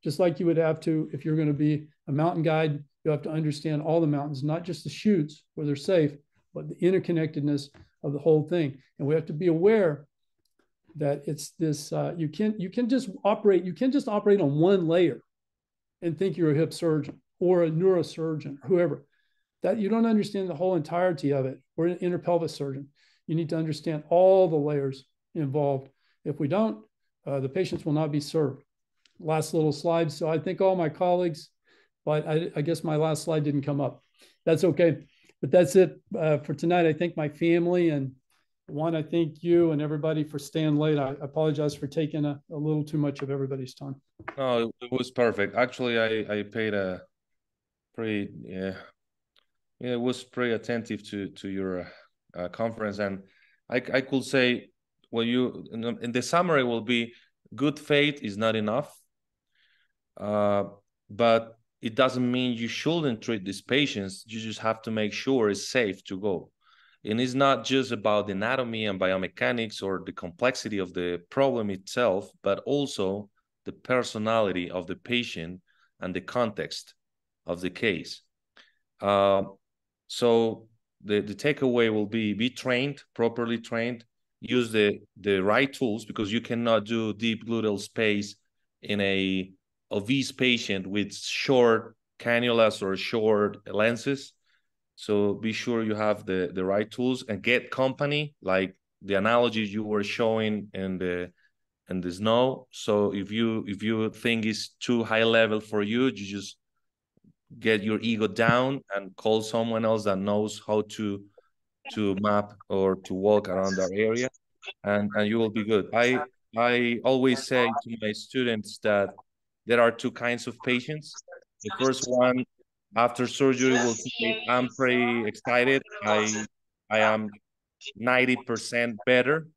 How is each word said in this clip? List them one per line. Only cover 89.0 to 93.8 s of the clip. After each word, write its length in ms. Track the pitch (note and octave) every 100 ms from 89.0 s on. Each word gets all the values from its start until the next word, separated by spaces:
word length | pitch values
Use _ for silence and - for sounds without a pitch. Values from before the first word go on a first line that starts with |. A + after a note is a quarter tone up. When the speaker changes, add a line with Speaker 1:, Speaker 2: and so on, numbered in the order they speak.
Speaker 2:
a 500 | G2 G2 F#2+ F#2+ F#2 F#2 _ _ _
obese 400 | G#2 G2 C3+ B2+
patient 560 | - B2+ A#2+ - G2 F#2
with 260 | G2+ G2+
short 840 | - - - - C3 A#2+ A2+ A2 _ _ _
cannulas 600 | A#2+ A#2+ B2 A#2 A2+ G#2+
or 160 | G2 F#2+
short 600 | - A#2 G#2+ G#2 G#2 G2+ -
lenses. 680 | G2